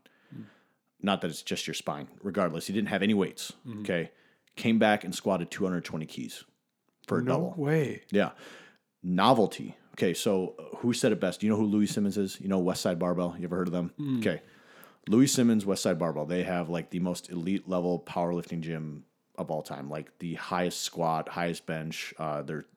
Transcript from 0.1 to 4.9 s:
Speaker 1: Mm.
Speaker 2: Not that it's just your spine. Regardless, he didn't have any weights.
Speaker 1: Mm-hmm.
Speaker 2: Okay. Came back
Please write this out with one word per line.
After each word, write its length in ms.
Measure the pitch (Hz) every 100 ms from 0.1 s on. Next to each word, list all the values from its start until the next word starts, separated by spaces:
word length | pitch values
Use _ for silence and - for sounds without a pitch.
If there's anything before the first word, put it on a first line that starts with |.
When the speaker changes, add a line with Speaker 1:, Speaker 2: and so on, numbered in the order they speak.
| _ _ 131
Speaker 1:
Mm. 100 | 110 _ _ _ _ _
Speaker 2:
Not 200 | 98 95
that 80 | 90
it's 140 | 76
just 240 | - 92 -
your 60 | 78
spine. 320 | - 73 69 -
Regardless, 460 | 98 92 90 82 -
he 60 |
didn't 160 | 98 101
have 140 | 101
any 100 | 101
weights. 400 | 104 85 - - - -
Speaker 1:
Mm-hmm. 140 | 107
Speaker 2:
Okay. 300 | 104 87 82 - _ _ _ -
Came 240 | 120 113
back 240 | 107